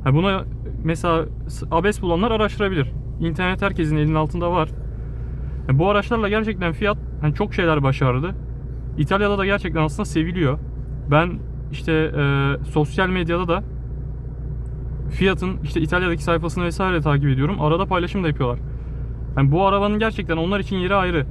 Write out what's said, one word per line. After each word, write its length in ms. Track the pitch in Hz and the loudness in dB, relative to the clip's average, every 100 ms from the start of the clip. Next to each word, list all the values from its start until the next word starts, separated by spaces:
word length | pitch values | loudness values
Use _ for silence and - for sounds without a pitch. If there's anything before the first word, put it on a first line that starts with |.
Ha, 100 | 139 | 4
buna 300 | 139 190 190 - - - - | 2 2 0 -4 -8 -8 -4
mesela 420 | 160 165 175 165 143 - - | -4 -2 2 0 0 -6 -8
s-, 180 | - - | -8 -2
abes 300 | 165 190 208 | 0 2 0
bulanlar 300 | 180 170 214 | 0 2 2
araştırabilir. 600 | 220 214 - 202 190 135 - - - | 2 0 0 -2 0 -2 -2 -6 -4
İnternet 420 | 165 156 180 185 | -2 0 0 0
herkesin 360 | 196 - 160 151 | 0 0 0 2
elinin 180 | 151 156 | 2 2
altında 360 | 156 165 175 | 0 0 0
var. 180 | 175 156 - - - - - - - - - - | 0 0 -4 -6 -6 -8 -8 -8 -6 -6 -6 2
Ha, 120 | 131 | 4
bu 100 | 185 | 4
araçlarla 400 | 208 196 233 208 | 2 2 0 2
gerçekten 440 | 214 220 185 175 | 2 0 -2 -2
Fiat 240 | 160 202 208 - - | 0 0 0 -4 -2
hani 120 | 151 | -2
çok 200 | 147 208 | 0 -2
şeyler 300 | - 175 156 | 2 2 4
başardı. 520 | 139 135 135 123 165 - - - - - - - | 4 4 2 2 0 -4 -6 -8 -8 -8 -6 -2
İtalya'da 400 | 147 190 208 202 | 2 2 4 2
da 80 | 190 | 2
gerçekten 360 | 202 185 160 | 2 0 0
aslında 240 | 156 151 208 | 0 0 -2
seviliyor. 520 | 165 165 175 147 143 - - - - - | 0 0 2 2 0 -4 -8 -8 -6 2
Ben 180 | 147 175 175 - - - | 4 4 -2 -8 -8 -8
işte, 400 | - - 160 156 143 | -6 0 2 2 2
e, 360 | 143 139 139 139 139 | 2 4 2 0 0
sosyal 440 | 160 147 - 185 | 0 0 2 2
medyada 380 | 185 170 170 180 | 2 0 0 0
da 160 | 175 - - - - - - - - - - - - - - - | 0 -2 -8 -8 -8 -8 -8 -10 -8 -8 -6 -8 -6 -6 -6 -4
Fiat'ın 400 | - 190 185 185 190 | 2 2 2 -2 -4
işte 180 | - 180 | -2 -2
İtalya'daki 420 | - 180 185 180 | 0 2 2 0
sayfasını 400 | 160 170 165 185 | 0 0 0 -2
vesaire 380 | 175 156 190 175 | -2 0 0 2
takip 280 | 151 143 143 | 2 2 2
ediyorum. 260 | 131 147 196 | 2 0 0
Arada 240 | 151 165 190 | 2 2 2
paylaşım 380 | 185 175 202 | 0 0 0
da 40 | 170 | 0
yapıyorlar. 320 | 143 131 120 - - - - - - - - | 0 0 -2 -6 -8 -8 -8 -8 -8 -4 2
Yani 140 | 135 | 4
bu 140 | 156 196 | 6 4
arabanın 340 | 196 202 208 | 4 2 2
gerçekten 380 | 220 - 170 160 | 0 -2 -2 0
onlar 220 | 170 202 | 0 0
için 160 | 190 196 | 0 -2
yeri 200 | 180 196 | 2 2
ayrı. 300 | 180 170 131 | 2 0 0